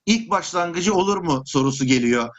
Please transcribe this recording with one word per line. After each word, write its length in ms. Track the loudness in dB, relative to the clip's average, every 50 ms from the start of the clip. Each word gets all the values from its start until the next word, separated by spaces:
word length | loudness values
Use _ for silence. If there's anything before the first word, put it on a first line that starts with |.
| _
ilk 260 | 0 0 0 0 -2
başlangıcı 640 | -2 -2 -2 -2 -2 -2 -2 -2 -2 -2 0 0 2
olur 240 | 2 2 2 0 -2
mu 260 | 0 -2 -2 -2 -2
sorusu 400 | -2 -2 0 0 0 0 0 0
geliyor 440 | 2 2 2 4 2 2 2 0 -4 -8